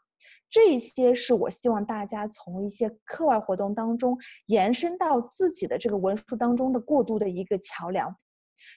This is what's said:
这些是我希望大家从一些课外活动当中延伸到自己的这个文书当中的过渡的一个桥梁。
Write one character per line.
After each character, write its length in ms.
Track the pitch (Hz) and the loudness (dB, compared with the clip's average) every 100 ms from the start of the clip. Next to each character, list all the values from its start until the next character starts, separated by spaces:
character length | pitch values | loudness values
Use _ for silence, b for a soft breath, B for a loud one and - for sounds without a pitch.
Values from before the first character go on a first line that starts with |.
| _ _ b b _ | _ _ b b _
这 280 | - 453 262 | 4 6 4
些 360 | 233 - 247 | -2 2 2
是 200 | 247 - | 2 2
我 160 | 233 - | 2 0
希 180 | - 240 | -2 -2
望 160 | 214 | 0
大 220 | 208 220 202 | -2 -6 -6
家 200 | 214 214 | -8 -8
从 380 | - - 180 | -10 -12 -8
一 60 | 202 | -8
些 180 | 202 214 220 | -4 -6 -6
课 220 | - - 320 | -14 -2 2
外 120 | 226 | 2
活 160 | 214 | 0
动 200 | 190 202 | -2 -2
当 240 | 208 226 233 | -2 -2 0
中 180 | 247 247 B B B | 0 -2 B B B
延 260 | 208 190 | 2 2
伸 240 | 247 339 359 | 2 -2 -2
到 240 | 349 262 | 2 2
自 300 | 240 - 370 | 0 -2 -2
己 160 | 359 185 | 0 -4
的 100 | 254 | -2
这 140 | 226 | -2
个 60 | 202 | 0
文 180 | 185 208 | 0 -2
书 180 | - | -4
当 220 | 233 240 240 | -2 0 2
中 160 | 262 | 0
的 80 | 254 | -2
过 240 | 233 294 | 0 0
渡 140 | 202 214 | 2 0
的 100 | 202 | -2
一 160 | 180 | -4
个 140 | 190 196 | -4 -4
桥 320 | - - 175 | -6 -12 -6
梁。 260 | 190 127 185 _ _ _ _ B | -4 -4 -8 _ _ _ _ B